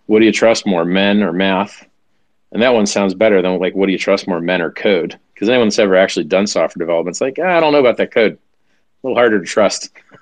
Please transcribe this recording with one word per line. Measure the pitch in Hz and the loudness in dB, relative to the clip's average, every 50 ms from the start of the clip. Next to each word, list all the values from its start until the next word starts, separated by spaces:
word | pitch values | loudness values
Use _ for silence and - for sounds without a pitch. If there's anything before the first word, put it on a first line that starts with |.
| _ | _
"What | - 104 110 | 0 2 4
do | 113 | 4
you | 110 | 4
trust | 104 - - 113 113 110 - | 2 4 2 2 2 2 0
more, | 107 95 85 82 | -2 -2 -2 0
men | 87 90 95 98 101 101 104 104 | 0 0 0 0 2 2 2 0
or | 90 82 | 0 -2
math?" | 90 95 98 95 92 101 104 - - - _ _ _ _ _ _ _ _ _ _ _ _ _ - | -2 -2 0 0 -2 -2 -4 -8 -16 -20 _ _ _ _ _ _ _ _ _ _ _ _ _ -4
And | 101 113 | 0 2
that | 131 123 | 2 2
one | 113 104 | 2 2
sounds | 98 - 107 101 95 92 | 0 -2 -2 -2 -2 0
better | 95 110 110 104 95 90 | 0 2 2 2 2 2
than, | 92 92 90 | 0 -2 -2
like, | 90 92 80 | -2 -4 -2
"What | 95 98 | -2 0
do | 95 95 | 0 0
you | 87 | -2
trust | - - 95 95 - - | -2 -2 -2 -2 -2 -4
more, | 92 85 | -6 -4
men | 85 85 90 90 85 | -4 -2 -2 -2 -4
or | 78 | -4
code?" | - - - 110 101 87 80 87 - - _ _ _ | -6 -4 -2 0 0 0 -2 -4 -8 -14 _ _ _
'Cause | - - 104 | -6 -2 0
anyone | 127 127 120 | 2 2 2
that's | 107 104 - | 0 0 0
ever | 113 101 92 | 2 2 4
actually | 92 98 95 - - 85 | 4 2 2 0 -4 -4
done | 76 95 92 98 | -2 0 -2 0
software | 104 - 92 82 76 - - 85 | -2 -2 -2 -2 -2 -4 -6 -6
development, | 80 85 82 82 87 87 | -2 -2 -2 -2 -4 -6
it's | - | -6
like, | - 135 131 - 160 | -6 -6 -4 -4 -2
"Ah, | 185 180 | -2 0
I | 170 | 0
don't | 165 151 147 | 2 2 2
know | 147 | 4
about | 139 120 110 | 4 2 2
that | - 104 - - | 0 -2 -2 0
code. | 123 113 98 - | 0 0 0 0
A | - _ _ _ _ _ _ _ _ _ _ _ _ - | -4 _ _ _ _ _ _ _ _ _ _ _ _ -8
little | 131 120 | -4 0
harder | 113 123 120 110 104 | 2 2 2 2 0
to | 85 | -2
trust." | - - - 104 95 - - - - _ - - _ - - | -2 0 0 0 0 0 -4 -12 -14 _ -20 -20 _ -8 -4